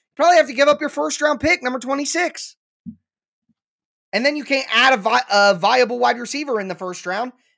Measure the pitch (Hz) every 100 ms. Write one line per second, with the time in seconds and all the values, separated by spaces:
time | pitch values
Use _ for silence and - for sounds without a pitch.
0 | _ - 330 349 269 240 285 294 294 -
1 | 302 - 294 294 311 349 254 254 240 277
2 | 285 330 349 320 - - _ _ - -
3 | _ _ _ _ _ _ _ _ _ _
4 | _ 202 269 302 247 277 262 226 262 254
5 | 208 240 - 202 202 180 196 247 240 240
6 | 240 240 240 285 294 220 190 180 185 175
7 | 180 190 254 - _